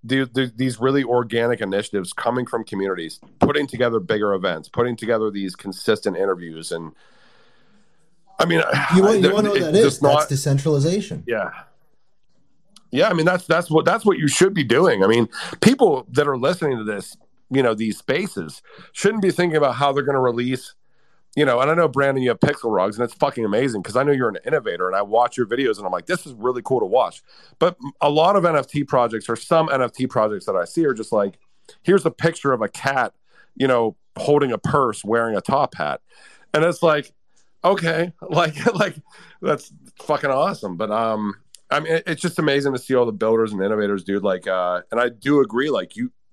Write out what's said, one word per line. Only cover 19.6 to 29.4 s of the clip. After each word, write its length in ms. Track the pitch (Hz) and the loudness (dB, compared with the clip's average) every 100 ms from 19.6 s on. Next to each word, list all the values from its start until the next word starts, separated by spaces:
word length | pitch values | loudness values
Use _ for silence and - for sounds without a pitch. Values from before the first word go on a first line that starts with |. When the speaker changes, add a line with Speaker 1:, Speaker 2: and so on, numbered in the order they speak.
| 139 123 | 0 2
Speaker 1:
how 160 | 143 | 0
they're 100 | 139 | 0
gonna 180 | 139 135 | 0 0
release, 540 | 127 117 123 131 - - _ _ _ _ _ 143 | 0 0 -4 -6 -8 -20 _ _ _ _ _ 0
you 80 | |
know, 160 | 139 120 | 2 2
and 100 | 143 | 2
I 40 | |
know, 140 | 170 160 | 2 2
Brandon, 340 | 135 139 135 | 2 0 2
you 80 | 127 | 0
have 80 | 107 | 2
Pixel 340 | 143 147 117 | 0 0 -2
Rugs, 240 | 98 98 104 | 0 0 -2
and 80 | |
it's 100 | 120 | -6
fucking 300 | - 143 123 | -2 -2 0
amazing 380 | 107 107 135 107 | -2 0 0 -4
'cause 140 | 98 120 | -4 0
I 80 | |
know 80 | 143 | 0
you're 160 | 135 117 | 0 -2
an 100 | 95 123 | -4 -4
innovator, 400 | 147 107 87 92 | -2 -2 -4 -2
and 100 | 95 | -2
I 60 | |
watch 340 | 101 113 123 127 | 0 0 0 -2
your 100 | 104 | -4
videos, 320 | 123 123 101 | 0 -2 -2
and 80 | 95 | -4
I'm 40 | |
like, 160 | 90 120 | -6 -4
"This 200 | 180 143 | -8 -8
is 60 | |
really 280 | 113 123 123 | -6 -4 -4
cool 160 | - 127 | -2 -2
to 80 | 95 | 2
watch." 380 | 123 95 - _ - - _ | 0 0 -6 _ -20 -20 _
But 180 | 175 - 139 - | -2 -2 -12 -2
a 80 | 147 | 0
lot 280 | 147 170 202 | 4 4 4
of 80 | |
N 100 | 170 | 2
F 140 | 151 - | 0 -2
T 160 | 147 | -6
projects, 440 | - 131 120 110 - | 0 0 0 -2 -6
or 60 | |
some 340 | 113 | -8